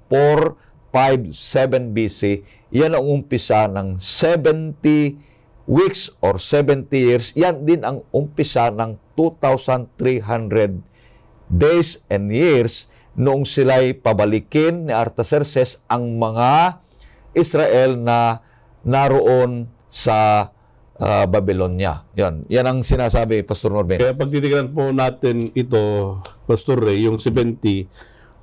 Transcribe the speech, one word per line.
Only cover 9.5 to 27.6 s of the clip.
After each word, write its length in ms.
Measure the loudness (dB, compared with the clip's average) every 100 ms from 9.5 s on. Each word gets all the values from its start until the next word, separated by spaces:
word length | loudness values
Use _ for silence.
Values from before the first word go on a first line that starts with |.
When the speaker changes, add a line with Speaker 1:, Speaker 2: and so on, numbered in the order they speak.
| 0 0 -4 -4 -4
Speaker 1:
three 240 | -2 -2
hundred 640 | -2 -4 -2 0 0 -2 -12 _ _ _ _ _ -4
days 560 | 0 2 2 0 -6 -6
and 240 | -4 -2 0
years 560 | 2 2 0 -4 -18 _ _ -2
noong 320 | 0 0 -2
sila'y 480 | 0 2 4 2 0
pabalikin 920 | -2 0 2 0 -2 0 0 0 -4
ni 60 | -2
Artaxerxes 840 | -2 -4 -2 -2 0 0 -2 -4 -6
ang 320 | -4 -4 -4
mga 640 | -4 0 2 4 2 -2 _ _ -20 _ -6
Israel 640 | -2 0 2 2 4 2 0
na 480 | 0 2 2 -2 _ _ _ _
naroon 880 | -2 0 2 4 4 4 2 -2 -12 -16 _
sa, 640 | -8 -2 2 4 2 0 _ _ _ _ -6
ah, 280 | -2 0 2
Babylonia. 800 | 0 0 -2 -2 -2 -4 -6 -10 -4
Yan. 320 | -4 -4 -4
Yan 180 | 0 0
ang 140 | -2
sinasabi, 640 | -2 0 0 0 0 -2 -4
Pastor 240 | -4 -4
Norbin. 320 | -2 -2 0
Speaker 2:
Kaya 160 | 0 -2
pag 160 | -4
titignan 400 | -2 0 -2 -2
po 160 | -4 -2
natin 640 | 0 -2 -2 -2 -2 -4
ito, 640 | -4 0 0 0 0 -4 -6 -12 -10 -2
Pastor 340 | -2 0 0
Ray, 240 | 2 2 0
yung 160 | 0
seventy, 640 | -2 0 -2 -2